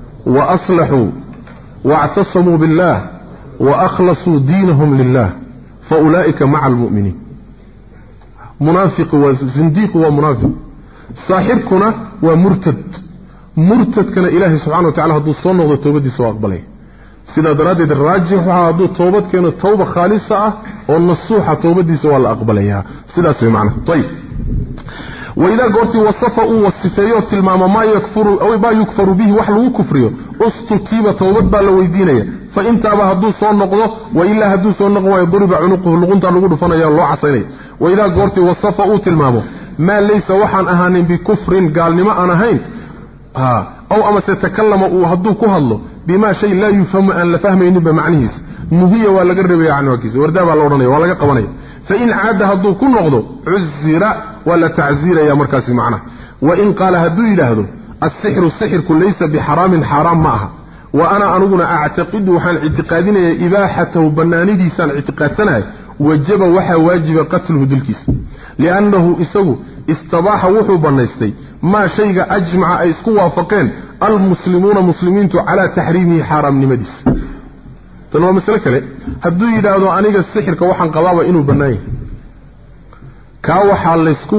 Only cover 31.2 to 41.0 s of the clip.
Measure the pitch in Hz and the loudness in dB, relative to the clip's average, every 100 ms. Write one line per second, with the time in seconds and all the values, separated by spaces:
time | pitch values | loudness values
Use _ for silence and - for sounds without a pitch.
31.2 | 190 208 190 208 196 190 185 175 180 123 | 0 2 2 2 4 4 2 2 2 2
32.2 | 92 - - - 214 233 220 208 196 185 | -2 -8 -8 -4 0 0 2 2 2 2
33.2 | 214 - 208 208 190 202 226 - - 156 | 0 0 0 2 2 2 0 -4 -4 0
34.2 | 180 220 208 190 202 185 202 202 190 190 | 2 2 2 2 0 0 2 2 2 2
35.2 | 175 196 196 175 175 185 180 165 175 196 | 2 2 2 2 2 2 2 2 2 2
36.2 | 185 180 190 151 175 165 160 151 151 151 | 2 2 2 2 0 2 2 2 2 0
37.2 | 151 131 - - - - 165 196 202 170 | 0 0 -2 -10 -20 -2 0 2 2 2
38.2 | 202 190 175 170 208 - 196 208 196 165 | 0 2 0 2 -2 0 0 2 2 2
39.2 | 139 117 101 - - - 165 208 202 208 | 2 0 -2 -12 -14 -2 0 2 2 0
40.2 | - 190 208 190 180 175 180 180 | 2 0 2 0 0 0 2 2